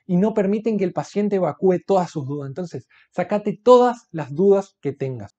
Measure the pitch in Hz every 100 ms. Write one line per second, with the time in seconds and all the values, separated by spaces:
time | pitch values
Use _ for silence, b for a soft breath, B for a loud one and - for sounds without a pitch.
0 | - 175 214 220 190 214 220 214 180 -
1 | - 202 208 190 170 - 185 180 - 190
2 | 175 160 131 147 139 135 175 143 - b
3 | b - 180 208 208 - - 247 247 247
4 | _ 165 135 143 196 196 196 _ 143 135
5 | 135 127 98